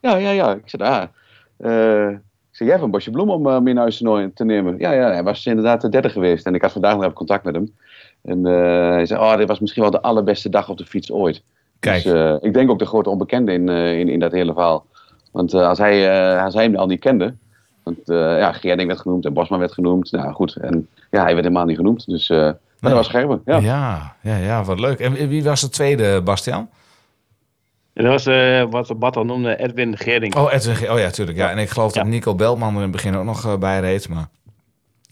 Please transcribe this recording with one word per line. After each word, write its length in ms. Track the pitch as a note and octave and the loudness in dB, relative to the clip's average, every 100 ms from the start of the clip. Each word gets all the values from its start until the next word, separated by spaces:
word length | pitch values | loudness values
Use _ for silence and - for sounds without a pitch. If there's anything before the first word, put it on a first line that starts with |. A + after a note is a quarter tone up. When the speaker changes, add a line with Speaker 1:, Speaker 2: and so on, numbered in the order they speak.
Speaker 1:
"Ja, 160 | B3+ F#3+ | 0 0
ja, 140 | G3+ | 0
ja." 220 | G3+ C3 | 0 0
Ik 80 | G2+ | -2
zei, 180 | - - | -6 -4
"Ah." 200 | A2 A#2+ F2 _ _ _ _ - | -2 -2 -4 _ _ _ _ -10
Eh, 520 | A2+ A2+ A2 G#2+ G#2 | -2 2 4 2 0
ik 480 | G2+ - _ _ - | -4 -14 _ _ -4
zei, 100 | A#2 | 0
"Jij 20 | |
hebt 120 | F3+ | 2
een 80 | C3 | 2
bosje 200 | G2+ A#2 | -4 -4
bloem 200 | B2+ G#3 | -2 0
om, 160 | E3+ C#3 | 0 2
eh, 100 | C3 | 2
mee 120 | B2+ | 2
naar 80 | B2 | 2
huis 140 | A#2 - | 0 0
te 60 | |
no-, 260 | A#2 G#2 G2 | 0 0 -2
te 100 | - | -2
nemen." 340 | A2+ G#2 F2+ F2+ | 0 0 0 -2
Ja, 140 | F2+ | 0
ja, 180 | C3+ A#2+ | 2 2
hij 120 | F2 | 0
was 240 | F2+ - B2 | -2 -4 -2
inderdaad 340 | A2 A2+ A#2 | 0 2 2
de 80 | A#2 | 2
derde 200 | C3 C3+ | 0 0
geweest. 380 | G2+ F2+ F2 F#2+ | 2 2 2 0
En 80 | |
ik 80 | F2+ | 0
had 100 | G2 | -2
vandaag 200 | G2+ G2+ | 0 0
nog 80 | G#2 | 2
even 120 | F#2+ | -2
contact 300 | - D#2+ G2+ | -4 -4 -4
met 100 | F#2 | -2
hem. 180 | E2 G#2+ - _ - - _ | -4 -6 -10 _ -20 -20 _
En, 220 | - F2+ F2+ | -6 -2 2
eh, 440 | F2 F2 F2 F2 | 2 4 2 2
hij 160 | F2 E2+ | 2 0
zei, 140 | - | 2
"Oh, 160 | A2 A2 | 4 4
dit 120 | G#2 | 2
was 120 | G#2 | 0
misschien 220 | G#2 - | -4 0
wel 80 | G#2 | 2
de 120 | - | 2
allerbeste 460 | A#2+ A2 G2+ G2+ G#2+ | 2 0 2 0 0
dag 200 | G2+ - | -2 -2
op 100 | F#2 | -8
de 80 | F2 | -8
fiets 240 | G2 - | -8 -6
ooit." 300 | G2 F2 - _ _ _ _ | -2 -2 -2 _ _ _ _
Speaker 2:
Kijk. 220 | - F#2 | -2 0
Speaker 1:
Dus, 100 | F#2 | 2
eh, 220 | E2 D#2+ D2+ | 2 2 0
ik 140 | G#2+ | 0
denk 160 | A2+ C3 | 2 4
ook 80 | G2+ | 2
de 80 | G#2+ | 0
grote 240 | A2 G2 | 0 0
onbekende 420 | G2 F#2+ B2+ A2 | -2 -2 -2 0
in, 160 | F2+ F2+ | 0 0
eh, 300 | E2+ E2+ E2+ | 0 0 0
in, 100 | F2 | 0
in 120 | E2+ | 0
dat 120 | E2+ | 0
hele 200 | F2+ E2+ | 0 -2
verhaal. 340 | E2 E2+ D#2 - _ _ _ _ | 0 0 0 -4 _ _ _ _
Want, 220 | - F2+ | -4 0
eh, 120 | F#2 F2 | 2 2
als 100 | F2+ | 4
hij, 320 | G#2 G2+ F#2+ F#2+ F#2 F#2 | 4 4 4 4 2 2
eh, 80 | |
als 100 | F#2+ | 0
hij 80 | G2+ | 0
hem 140 | A2+ G2 | 2 2
al 100 | F#2+ | 0
niet 140 | F#2 | 0
kende... 340 | C#3 A#2 G2+ B2+ _ _ _ _ | 0 0 0 -6 _ _ _ _
Want, 260 | E2 E2 - | -12 -10 -2
eh, 80 | E2+ D#2+ E2 | 0 2 2
ja, 140 | F#2+ | 0
Geerdink 360 | - F#2 F2+ F2 | 0 -2 -2 -2
werd 120 | F2 | -4
genoemd 240 | F#2 F2+ | -4 -2
en 80 | D2+ | -2
Bosman 260 | D2 F2 F#2+ | -2 -2 -2
werd 140 | F2 | -4
genoemd. 400 | - F2 F2+ F2 | -2 0 0 -2
Nou 200 | F2+ C#2 | -6 -6
goed, 240 | - F2+ - | -4 -4 -4
en 320 | - E2 D#2 _ _ | -4 -4 -4 _ _
ja, 120 | G#2 | 0
hij 100 | E2+ | 2
werd 120 | E2+ | 2
helemaal 200 | F2+ F2 | 2 0
niet 120 | E2+ D#2 | 0 0
genoemd. 300 | F#2+ A#2 - | 0 0 -2
Dus, 240 | E2+ - | -6 0
eh, 80 | D#2+ | 2
maar 60 | D2+ | 2
Speaker 2:
Nee. 60 | D2+ _ _ | -2 _ _
Speaker 1:
dat 120 | B2+ | 0
was 160 | A#2+ - | 2 2
Gerben, 340 | B2 C#3+ A#2 | 0 0 -2
ja. 140 | - D#3+ | 0 2
Speaker 2:
Ja, 560 | G#2+ C#3 C3 E2 D2+ - | 2 0 -2 -4 -8 -10
ja, 140 | - G#2 | -4 -2
ja, 280 | F#2+ A2+ | 0 -2
wat 160 | F#2+ F#2 | -2 -2
leuk. 180 | B2+ C3+ | -2 0
En 280 | B2+ C3+ C#3+ | -2 -2 -2
wie 160 | D3+ | 0
was 160 | D3 C#3+ | 0 0
de 80 | C3+ | -2
tweede, 520 | - C#3 C#3 G2+ G2 | 0 0 2 2 2
Bastiaan? 440 | F2+ F#2+ - D#2 A3+ _ _ _ _ _ _ _ _ _ _ _ _ | 0 -2 -2 -6 -8 _ _ _ _ _ _ _ _ _ _ _ _
Speaker 3:
En 100 | A2+ | 0
dat 80 | A#2 | 2
was, 140 | C3+ C3 | 2 2
eh, 380 | C3 B2+ B2+ A#2+ | 2 4 2 2
wat 280 | A#2+ A#2+ A2+ | -2 -4 -2
Bart 180 | B2+ C3 | -2 0
al 80 | |
noemde, 320 | A#2+ B2 A#2+ - | -2 -2 -2 -2
Edwin 380 | B2+ A#2+ A#2+ G#2 | -4 -4 -4 -4
Gerding. 360 | A#2 A#2 A2 | -2 0 0
Speaker 2:
Oh, 180 | C#3 C#3+ | 0 2
Edwin 240 | C3+ A2+ A2+ | 2 0 -2
Ge-, 140 | A2 | 0
oh 60 | A#2 | 0
ja, 120 | F#2 | 0
tuurlijk. 280 | G2 F2 E2 | -2 -4 -2
Ja. 60 | |
Speaker 3:
Ja. 60 | F#2 | -2
Speaker 2:
En 80 | G2+ | -2
ik 100 | G#2 | -4
geloof 240 | A#2+ A2 | -2 0
dat 120 | A2 | 0
Speaker 3:
Ja. 60 | G#2+ | -2
Speaker 2:
Nico 240 | A#2 A2 | -2 -2
Beltman 340 | F#2 A2 A#2 A2+ | 0 0 0 -2
er 60 | G2+ | -2
in 60 | |
het 80 | G2 | -4
begin 260 | F#2+ G2+ F#2+ | -4 -4 -2
ook 80 | |
nog, 200 | G#2 A2 A2+ | -4 -6 -4
eh, 100 | G2 | -2
bij 240 | F#2+ F#2+ | 0 0
reed, 280 | F#2 G2 - | 0 -2 -4
maar 200 | E2 D#2 _ _ _ _ _ _ _ - | -8 -8 _ _ _ _ _ _ _ -16